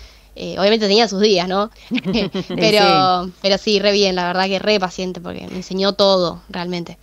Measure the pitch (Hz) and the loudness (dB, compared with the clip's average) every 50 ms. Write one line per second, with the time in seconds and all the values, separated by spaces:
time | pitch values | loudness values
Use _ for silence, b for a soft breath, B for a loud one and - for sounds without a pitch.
0 | b b b b b b b - 180 175 170 165 190 202 220 226 214 190 196 226 | b b b b b b b -12 -12 -10 -4 0 2 2 4 2 2 4 4 4
1 | 233 208 196 190 208 220 196 175 175 185 180 196 208 220 B B B B 233 240 | 4 2 2 2 2 4 4 2 0 0 -2 -2 -2 -4 B B B B -6 -4
2 | - 190 190 226 202 180 - 190 170 - 180 175 214 220 208 208 202 196 190 190 | -4 -2 -2 -2 -2 -2 -4 -6 -6 -6 -4 0 2 4 4 4 4 4 4 4
3 | 185 185 180 180 180 185 175 - - 196 196 190 - 220 208 196 202 208 202 202 | 2 2 0 0 -2 -6 -10 -4 -2 0 0 0 0 0 0 2 2 2 2 2
4 | 202 190 185 180 175 175 180 185 190 196 196 185 - 214 214 202 185 175 - - | 2 2 0 -2 -2 -2 -2 0 0 0 -2 -2 0 0 0 0 0 -4 -6 -6
5 | 185 185 180 180 170 175 180 - - - - 185 180 - 185 190 190 202 196 - | -8 -8 -8 -10 -10 -12 -12 -12 -12 -12 -12 -12 -10 -8 -4 0 0 0 2 4
6 | 202 196 196 185 175 165 175 175 - - - 185 175 180 180 175 170 - 170 - | 4 4 4 2 2 0 -4 -8 -14 -12 -10 -8 -8 -6 -6 -8 -8 -10 -14 -16